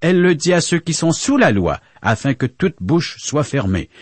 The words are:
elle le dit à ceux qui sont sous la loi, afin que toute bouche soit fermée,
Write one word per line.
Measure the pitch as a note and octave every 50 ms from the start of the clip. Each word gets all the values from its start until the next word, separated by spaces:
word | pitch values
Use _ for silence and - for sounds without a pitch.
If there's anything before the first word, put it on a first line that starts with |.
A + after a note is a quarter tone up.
elle | - E3 F#3+ F3+
le | F3 F3+ F3+
dit | D3 - F3 F#3
à | E3+
ceux | D#3+ - F3+ E3+
qui | - E3+ D#3
sont | - E3 E3
sous | D#3+ - - - C#4
la | C#4 A#3 D#3
loi, | A2 G2 F2 D#2+ C#2+ - _ _ _ -
afin | - G2 A2+ - - C#3 C3
que | - C3
toute | B2+ - - F3+ F#3+ - -
bouche | F2+ F#2 D#3 E3+ - - - -
soit | - - - D3 D3
fermée, | - - C#3 G#2 F#2+ F#2+ F2 - - _ -